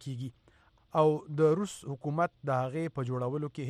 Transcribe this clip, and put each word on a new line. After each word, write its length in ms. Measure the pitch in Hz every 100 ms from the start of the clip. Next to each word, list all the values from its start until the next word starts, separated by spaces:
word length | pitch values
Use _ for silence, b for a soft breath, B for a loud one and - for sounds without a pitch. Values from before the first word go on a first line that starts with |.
کیږي 280 | 139 123 131 - b b b b _
او 140 | 160 156 151 - 147
د 160 | 156 165
روس 200 | 202 - -
حکومت 380 | 139 143 151 175 - 139
د 20 | 131
هغې 320 | 131 151 165 -
په 100 | 123
جوړولو 400 | 127 123 147 147
کې 80 | - 135